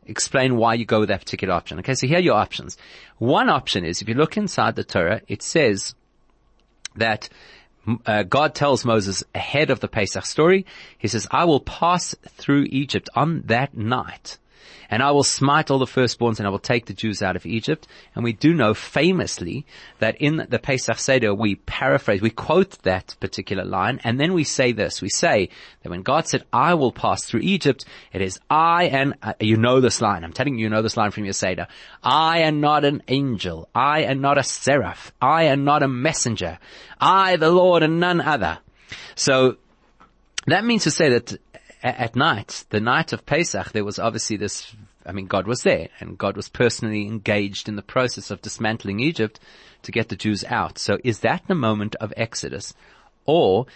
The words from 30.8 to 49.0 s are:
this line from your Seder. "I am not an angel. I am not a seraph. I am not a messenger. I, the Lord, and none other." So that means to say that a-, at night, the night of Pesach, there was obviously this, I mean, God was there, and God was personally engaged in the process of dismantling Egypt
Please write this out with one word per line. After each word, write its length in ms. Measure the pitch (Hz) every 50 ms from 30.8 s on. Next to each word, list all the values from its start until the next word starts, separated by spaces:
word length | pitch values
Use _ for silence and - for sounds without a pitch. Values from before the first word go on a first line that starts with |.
this 160 | 110 110 - 117
line 140 | 110 104
from 120 | - - 107
your 100 | 98 95
Seder. 340 | - - 95 92 85 87 - - - - - - - -
"I 360 | 120 127 151 160 160 165 170
am 200 | 160 156 151 147
not 240 | 147 147 151 147 143
an 180 | 143 151 131 - -
angel. 600 | 127 139 139 135 120 92 - 92 82 80 82 - -
I 280 | 113 127 143 147 156
am 180 | 151 110 135 135
not 180 | 135 139 143 143
a 60 | 127
seraph. 720 | - - - - 127 139 143 110 - - - - - - -
I 220 | 123 131 151 165 165
am 200 | 151 135 139 139
not 200 | 147 147 151 147
a 40 | 135
messenger. 720 | 131 123 127 156 156 - - 127 110 - 92 82 80 - - - - - - - - -
I, 360 | - 151 180 190 190 185 185
the 160 | 170 156 160
Lord, 320 | 175 180 180 185 175 165 156
and 160 | 156 160 170
none 220 | 175 180 175 170
other." 380 | 143 151 151 131 95 80 82 - _ _ _ _ _ - - - - - -
So 420 | - - - 135 131 131 127 - - _ _ _ _ _ _ _ _ - _ _ _ _ _ - - - -
that 160 | 151 190 208
means 200 | 240 233 214 -
to 80 | 160
say 180 | 143 - 175 147
that 240 | 123 117 - - 101 - _ _ - - _ - - - -
a-, 180 | 123 - -
at 140 | 123 117 -
night, 500 | 123 139 165 143 104 107 - - - - -
the 80 | - 107
night 340 | 107 117 127 151 160 - -
of 140 | 107 - -
Pesach, 440 | 143 151 170 - - 101 87 -
there 140 | - 110 101
was 140 | 104 98 -
obviously 360 | 92 113 113 113 - - 110
this, 400 | 101 104 101 - - - - - 104 101 - _ _ -
I 60 | -
mean, 160 | 92 101 95 92
God 180 | - 98 90
was 160 | 101 123 -
there, 280 | - 196 151 82 80 - _ -
and 180 | - 85 90 90
God 180 | - 98 98
was 140 | 98 98 -
personally 560 | - - 123 117 110 - - 110 107 107 104
engaged 640 | 101 113 110 98 - 107 104 101 101 101 - - -
in 60 | 107
the 80 | 104 -
process 480 | - - 135 127 120 - - 98 -
of 100 | 104 -
dismantling 580 | - 110 - - 113 110 110 110 - 101 98
Egypt 400 | 104